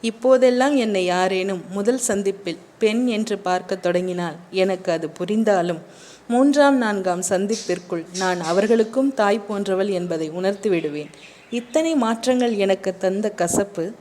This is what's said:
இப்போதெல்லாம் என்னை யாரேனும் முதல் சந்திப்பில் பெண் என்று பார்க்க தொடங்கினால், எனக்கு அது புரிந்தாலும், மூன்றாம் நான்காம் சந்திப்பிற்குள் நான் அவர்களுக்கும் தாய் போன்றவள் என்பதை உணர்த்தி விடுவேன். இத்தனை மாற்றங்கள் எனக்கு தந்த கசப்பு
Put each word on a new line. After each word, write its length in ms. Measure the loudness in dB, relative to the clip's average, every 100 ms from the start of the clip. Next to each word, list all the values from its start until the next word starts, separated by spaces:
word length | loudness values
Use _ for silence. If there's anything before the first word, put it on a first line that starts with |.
இப்போதெல்லாம் 720 | -4 -2 4 6 6 4 2 2
என்னை 260 | 2 0 2
யாரேனும் 560 | 2 2 0 -2 -4 -6
முதல் 300 | -4 0 0 0
சந்திப்பில் 520 | -2 -2 -4 -6 -8 -12 -2
பெண் 260 | 0 2 0
என்று 300 | -2 -2 -4
பார்க்க 380 | -2 -2 -2 -4
தொடங்கினால், 600 | 0 0 -2 -4 -6 -8 -8
எனக்கு 380 | 0 0 0 -2
அது 160 | -2 -4
புரிந்தாலும், 720 | -8 -4 0 2 2 0 -4 -8 -20 -20 -20 -2
மூன்றாம் 500 | 2 4 6 4 4
நான்காம் 460 | 0 -2 -2 -2 0
சந்திப்பிற்குள் 760 | -2 0 -4 -2 -6 -4 -8 -6 -4
நான் 240 | -2 -2
அவர்களுக்கும் 720 | 0 2 4 4 2 2 0
தாய் 320 | 2 2 2 -2
போன்றவள் 400 | -6 -2 0 0
என்பதை 400 | -2 -2 -4 -4
உணர்த்தி 400 | -2 -2 -2 0
விடுவேன். 400 | 0 -2 -6 -10 -16 -20 -20 -8
இத்தனை 460 | -8 -2 0 2 2
மாற்றங்கள் 580 | 0 0 0 2 2 2
எனக்கு 420 | 2 2 0 -2
தந்த 340 | -2 -2 -4
கசப்பு 540 | -2 -2 0 -2 -4 -8 -8